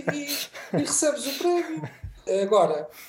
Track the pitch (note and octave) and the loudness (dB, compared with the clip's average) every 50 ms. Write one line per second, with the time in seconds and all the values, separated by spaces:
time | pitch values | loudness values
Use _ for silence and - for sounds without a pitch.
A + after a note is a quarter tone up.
0 | C#4 - - D4 C#4+ C#4+ D4 - - - - - - - - D#3+ D3 - - - | 0 -2 -4 -4 -4 -4 -6 -6 -6 -8 -12 -14 -10 -4 -2 -2 0 0 0 2
1 | D#4+ D4+ C#4+ D4 A#3 C#4 C4+ - - F4 F4 F4 D#4+ D#4 D#4+ - D3 - - - | 2 2 0 0 -2 -4 -4 0 2 2 2 2 0 -2 -6 -8 -8 -10 -12 -12
2 | - - - - - - F#3 G3 G3 G3 A3 G3+ E3+ - D#3 D3+ D#3 - - - | -14 -14 -14 -8 -2 0 0 2 2 4 6 6 6 6 2 -2 -4 -8 -12 -18
3 | - | -20